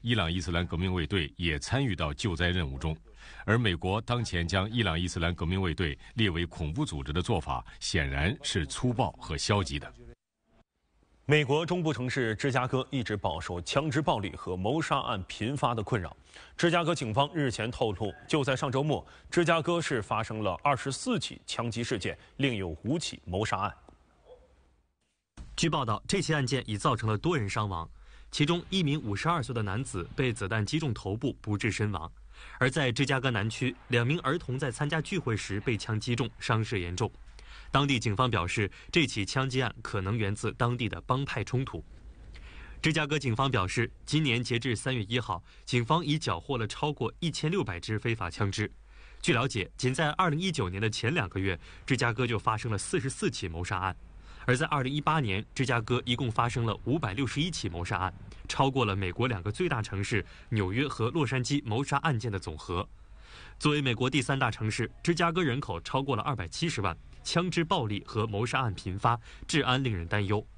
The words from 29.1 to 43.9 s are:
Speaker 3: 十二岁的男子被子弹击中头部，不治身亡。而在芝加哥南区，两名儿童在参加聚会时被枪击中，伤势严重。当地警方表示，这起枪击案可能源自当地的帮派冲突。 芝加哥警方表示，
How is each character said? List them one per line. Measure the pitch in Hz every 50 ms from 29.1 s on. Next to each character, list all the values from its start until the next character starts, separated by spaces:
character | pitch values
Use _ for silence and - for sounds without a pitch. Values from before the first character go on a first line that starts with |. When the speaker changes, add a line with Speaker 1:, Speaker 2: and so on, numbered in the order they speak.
| 101
Speaker 3:
十 | 101 - 156
二 | 175 165
岁 | 120 123 123
的 | 117 107
男 | 101 95 113
子 | 135 - - 92 82 - -
被 | - 135 127 110
子 | - 104
弹 | 87 113 110 104
击 | 95 -
中 | 160 165 139 113
头 | - - 98 98
部， | 113 - 135 - -
不 | - - 104
治 | 101 - 113
身 | 92 - 107 107 101
亡。 | 82 80 - - - - - - - - - - -
而 | 127 135
在 | 127 160 143 127
芝 | 120 - 139
加 | 131 139
哥 | 131 127 135
南 | 120 104 101 113
区， | - - 123 123 123 - -
两 | - 123 120 120
名 | 123 151 -
儿 | - 131 151
童 | 175 - - 123 131
在 | 147 131
参 | 113 - 151 147
加 | 165 160
聚 | 147 - 202
会 | 175 - 127 113
时 | 98 - - 98 104
被 | - - 117
枪 | 101 - - 110
击 | 104 - - 120
中， | 110 127 117 -
伤 | - - - 117 110
势 | 110 - 127 98
严 | 87 87 87
重。 | 90 113 98 - - - - - - - - - - - -
当 | - 135 143
地 | 139 139 123
警 | 113 117 101
方 | 95 131 123
表 | 113 95 85
示， | 92 - - 104 92 - - - -
这 | - 175 156
起 | 113 - 110 98
枪 | 95 - 135 131 131
击 | 123 131
案 | 131 113 - -
可 | 110 - - 104
能 | 92 95 110
源 | 120 107 98 104
自 | - - 110 -
当 | - 120 120 120
地 | 120 123
的 | 101 90 87
帮 | - - 127 131 143
派 | - - - 101
冲 | - - 123 135
突。 | - - 85 - - - - - - - - - - - - - - - - - - - -
芝 | - 160 156
加 | 156 151
哥 | 139 147
警 | 151 - 131 110
方 | 117 135 139
表 | 123 110 92
示， | 90 - 123 113 117